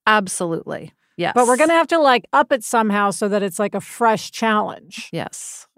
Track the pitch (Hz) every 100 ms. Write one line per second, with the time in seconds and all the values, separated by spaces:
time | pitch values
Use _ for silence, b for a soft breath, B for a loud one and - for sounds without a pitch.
0 | - 214 185 - 175 165 - - 156 _
1 | _ - 170 240 247 247 311 330 311 339
2 | 285 247 - - 254 269 - 233 220 202
3 | 202 - 208 208 196 170 202 202 - -
4 | 233 214 - - 226 214 190 - 160 208
5 | - 165 104 - - - -